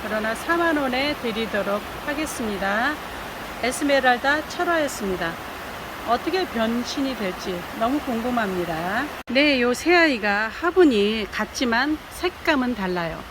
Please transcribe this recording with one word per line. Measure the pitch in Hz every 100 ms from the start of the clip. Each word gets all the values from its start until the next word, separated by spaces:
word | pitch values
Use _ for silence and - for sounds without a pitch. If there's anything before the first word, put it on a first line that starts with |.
그러나 | 220 214 214 226
사만 | - 339 339 302
원에 | 269 247 277 294
드리도록 | 240 214 220 214 190 202 - - -
하겠습니다. | 294 311 - 226 196 196 202 262 311 - - - - - -
에스메랄다 | 233 254 285 277 254 240 269 302 302
철화였습니다. | - 349 330 294 - 202 180 170 160 - - - - - - -
어떻게 | 233 339 381 370
변신이 | 233 226 240 233 - 269 240
될지 | 196 185 - 180 175 214
너무 | 226 294
궁금합니다. | 285 226 233 240 208 185 170 160 175 214 294 - -
네, | 240 294 269
요 | 240
새 | 247 311
아이가 | 349 330 247 208 202 220
화분이 | - 339 359 339 226 202 220 196
같지만 | - 214 - 254 226 277 302 -
색감은 | - 359 - - 294 247 226
달라요. | 190 180 165 160 -